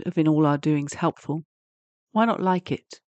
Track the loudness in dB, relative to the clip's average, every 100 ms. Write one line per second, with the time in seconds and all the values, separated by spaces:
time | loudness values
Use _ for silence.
0 | -4 0 2 4 2 2 0 0 -2 -4
1 | -4 -4 -6 -8 -8 _ _ _ _ _
2 | _ 0 0 0 0 -2 -2 -8 -8 -20
3 | _